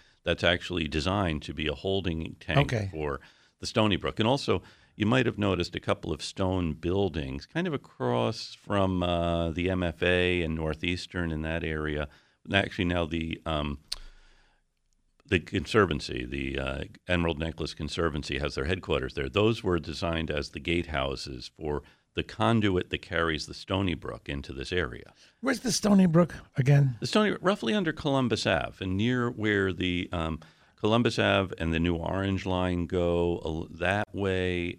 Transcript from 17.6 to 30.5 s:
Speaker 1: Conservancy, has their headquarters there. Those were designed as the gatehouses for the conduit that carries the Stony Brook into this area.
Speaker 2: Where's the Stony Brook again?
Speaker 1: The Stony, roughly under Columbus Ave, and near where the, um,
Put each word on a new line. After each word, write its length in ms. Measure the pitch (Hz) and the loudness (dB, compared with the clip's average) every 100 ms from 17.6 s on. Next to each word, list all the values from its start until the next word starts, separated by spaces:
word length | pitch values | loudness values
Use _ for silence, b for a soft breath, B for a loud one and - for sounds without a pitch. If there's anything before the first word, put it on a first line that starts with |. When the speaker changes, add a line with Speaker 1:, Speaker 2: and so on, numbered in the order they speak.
| 76 | -8
Speaker 1:
Conservancy, 640 | - 76 - 82 73 - 67 | -6 -6 -2 0 -2 -4 -4
has 160 | 71 71 | -4 -2
their 100 | 69 | -2
headquarters 500 | 92 - 73 65 71 | -2 0 -2 -2 -4
there. 120 | 67 | -2
Those 380 | 98 110 113 92 | 2 2 2 0
were 140 | 87 | -2
designed 520 | 76 73 85 82 76 | -2 -4 -2 -2 -2
as 200 | 73 73 | -4 -6
the 100 | - | -6
gatehouses 880 | 69 85 82 76 69 65 - 64 - | -2 -2 0 -2 -2 -4 -8 -10 -14
for 320 | - 76 73 b b b | -8 -4 -4 b b b
the 100 | - | -6
conduit 680 | - - 110 117 104 90 - | -6 0 2 4 4 2 0
that 100 | 80 | -6
carries 440 | - 85 82 76 76 | -4 0 0 0 -4
the 80 | |
Stony 400 | 80 - 95 98 | -10 -4 0 0
Brook 360 | 73 64 60 - | -2 -6 -10 -8
into 240 | 69 67 | -8 -8
this 180 | 65 65 | -10 -4
area. 400 | 90 76 - - _ b b | -2 -2 -6 -16 _ b b
Speaker 2:
Where's 180 | 254 254 | -2 -2
the 120 | 240 | -2
Stony 320 | - 214 196 185 | 0 4 6 6
Brook 300 | 160 175 - - - | 6 4 0 -8 0
again? 400 | 131 143 139 113 | 6 6 6 0
Speaker 1:
The 60 | 117 | 0
Stony, 280 | 214 208 - | 2 2 2
roughly 320 | 180 208 226 | 0 0 0
under 180 | 214 165 | 0 0
Columbus 560 | 151 147 139 123 107 - | 0 2 2 2 2 2
Ave, 300 | 87 60 - | 2 0 -6
and 160 | 95 95 | -2 2
near 340 | 113 127 120 | 2 2 0
where 440 | 113 107 104 95 | 0 2 4 2
the, 340 | 87 90 87 90 | 0 0 0 -2
um, 260 | 87 80 78 b | -2 -2 -4 b